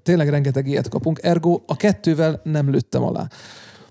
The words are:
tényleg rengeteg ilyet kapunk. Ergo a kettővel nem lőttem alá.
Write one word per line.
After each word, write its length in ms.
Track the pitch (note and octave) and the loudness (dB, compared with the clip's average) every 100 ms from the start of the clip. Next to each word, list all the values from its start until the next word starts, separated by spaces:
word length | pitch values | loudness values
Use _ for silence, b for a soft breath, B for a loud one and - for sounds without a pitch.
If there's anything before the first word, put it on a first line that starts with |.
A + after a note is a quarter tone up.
tényleg 260 | - F3 D3 | 0 2 2
rengeteg 380 | C#3+ C#3 C3 C#3 | 2 0 0 -2
ilyet 220 | C#3 C3 | -2 -2
kapunk. 300 | D3+ C#3+ D#3+ | -4 -2 -2
Ergo 380 | - E3+ E3 F3 - | 0 2 2 0 -2
a 100 | - | 0
kettővel 640 | G#3 G3+ - D#3 D#3+ D#3 | 0 2 0 2 0 0
nem 260 | D#3 D3+ C#3 | -2 0 2
lőttem 340 | C#3 B2 B2+ | 0 0 -2
alá. 240 | B2 - - B B B B B B | -2 -4 -8 B B B B B B